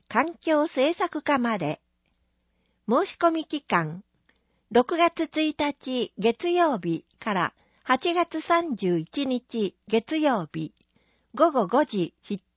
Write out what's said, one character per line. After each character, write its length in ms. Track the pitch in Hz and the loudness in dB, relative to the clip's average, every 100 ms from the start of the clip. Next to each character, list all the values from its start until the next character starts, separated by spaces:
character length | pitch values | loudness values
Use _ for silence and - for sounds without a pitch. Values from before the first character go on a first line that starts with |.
| - | -4
環 260 | 220 320 | -2 -2
境 300 | - 330 302 | -4 0 2
政 340 | 311 269 285 - | 2 2 0 0
策 240 | 359 302 | -4 -4
課 180 | - 277 | -2 0
ま 180 | 233 208 | 0 -2
で。 240 | 151 156 _ _ _ _ _ _ _ _ _ _ - | -4 -6 _ _ _ _ _ _ _ _ _ _ 0
申 180 | 262 392 | 0 0
し 120 | - | 0
込 120 | 339 | 0
み 140 | 320 - | 0 -6
期 160 | 294 | -8
間、 400 | - 180 156 180 - _ _ _ _ _ - | -2 -2 -2 -8 -16 _ _ _ _ _ 0
六 240 | 240 247 330 | 2 2 2
月 300 | 339 - 311 311 | 2 2 -4 -2
一 120 | 311 - | -2 -2
日 540 | 294 - 254 254 214 - | -4 -4 -6 -4 -4 0
月 320 | 214 233 349 | -2 0 0
曜 300 | 349 330 220 | 2 2 0
日 260 | 170 160 _ _ | -2 -4 _ _
か 140 | 226 | -4
ら 200 | 190 156 _ _ _ | -2 -2 _ _ _
八 300 | - 262 349 | -2 0 2
月 260 | 349 339 320 | 0 0 -4
三 380 | - 339 339 220 | 0 0 0 -2
十 200 | 185 170 | 0 0
一 300 | 160 285 269 | -2 -4 -2
日 480 | 247 - 233 196 _ - | -4 -4 -4 -4 _ -4
月 300 | 226 - 311 | -4 -2 0
曜 300 | 302 220 156 | 0 0 -4
日 220 | 160 160 _ _ _ _ _ _ - | -8 -8 _ _ _ _ _ _ 2
午 160 | 330 | 2
後 160 | 269 180 | 4 2
五 160 | 254 | 2
時 300 | 302 202 160 _ | 0 -2 -4 _
必 200 | - 202 _ | -8 -8 _